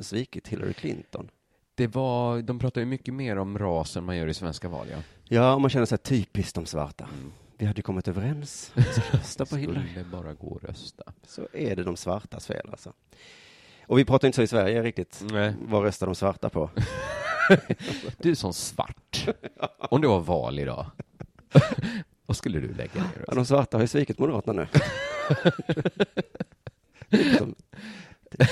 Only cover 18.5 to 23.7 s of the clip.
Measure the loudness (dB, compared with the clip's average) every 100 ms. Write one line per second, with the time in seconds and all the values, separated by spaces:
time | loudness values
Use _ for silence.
18.5 | -6 -6 -6 -6 -10 _ -6 -4 -4 -8
19.5 | -8 -8 -8 0 2 4 4 2 0 0
20.5 | -4 -4 -6 -10 -14 -18 -18 -20 _ 4
21.5 | 6 6 2 -4 -6 -10 _ -6 -4 -2
22.5 | -4 -4 -8 -6 -4 -4 -6 -4 0 4
23.5 | 4 4